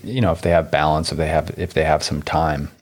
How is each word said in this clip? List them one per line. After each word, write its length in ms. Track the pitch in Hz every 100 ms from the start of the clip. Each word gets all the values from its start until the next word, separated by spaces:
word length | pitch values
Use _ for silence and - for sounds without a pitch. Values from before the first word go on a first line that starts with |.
you 160 | - 127
know, 140 | 101
if 80 | 82
they 80 | 87
have 220 | 85 73
balance, 400 | 71 76 78 76
if 60 | 76
they 100 | 78
have, 300 | 78 73 -
if 160 | -
they 120 | 78 78
have 180 | 76
some 180 | - 73
time. 480 | - 80 80 73 73 -